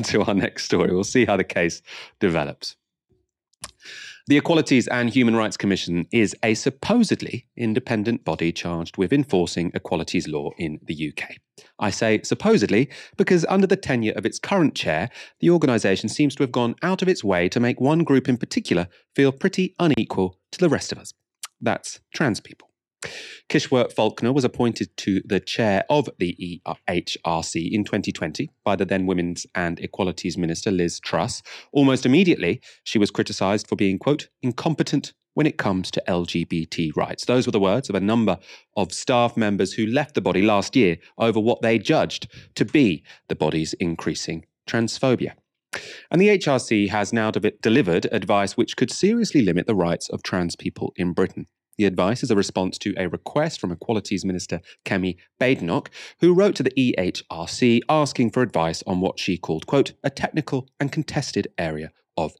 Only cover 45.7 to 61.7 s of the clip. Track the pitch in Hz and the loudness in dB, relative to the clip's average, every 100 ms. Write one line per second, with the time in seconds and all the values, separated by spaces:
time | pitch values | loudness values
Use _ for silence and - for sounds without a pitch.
45.7 | - - - - 160 208 196 156 127 - | -14 -14 -18 -2 4 6 4 2 0 2
46.7 | 110 101 104 101 117 110 107 95 - 113 | 2 2 0 0 0 0 0 -2 0 2
47.7 | 123 90 87 - 107 95 101 98 - - | 4 4 2 0 -4 0 2 2 0 -2
48.7 | - 123 - 196 233 208 151 95 85 - | 0 -2 2 2 2 2 2 4 2 0
49.7 | 101 85 85 - 85 - 92 87 - 87 | 0 2 0 -4 -10 -4 -2 -2 -4 -8
50.7 | - - - 90 82 95 - 67 _ _ | -6 -8 -4 -4 0 -2 -2 -14 _ _
51.7 | - 98 92 92 123 123 101 92 - 92 | -2 0 2 0 0 0 0 0 0 -2
52.7 | - 104 95 90 85 - 151 160 - 92 | -4 -6 -4 -4 -6 -4 -2 -2 -4 -8
53.7 | 85 - 110 - 95 95 90 - 85 - | -8 -4 -4 -2 -4 -4 -6 -6 -10 -10
54.7 | - - 98 92 85 _ - 127 135 85 | -16 -6 -2 -2 -4 _ -2 0 0 0
55.7 | 117 - - - - 170 180 202 - 143 | -4 -6 -18 -16 2 4 6 4 2 -2
56.7 | - 123 - 90 - - 85 85 - 123 | 2 0 0 -2 -4 -10 -12 -8 2 4
57.7 | 117 - 156 143 - 113 127 117 - 80 | 4 4 2 2 0 0 2 0 0 0
58.7 | 82 - 92 92 - - 85 - 80 - | -2 -4 0 0 -2 -4 -4 -2 -4 0
59.7 | 139 - - 139 - - 156 - 135 - | 2 2 0 -6 -4 -4 -4 -4 -6 -6
60.7 | - 139 - 151 151 - 101 - - 82 | -6 -4 -4 -4 -4 -4 -4 -4 -4 -6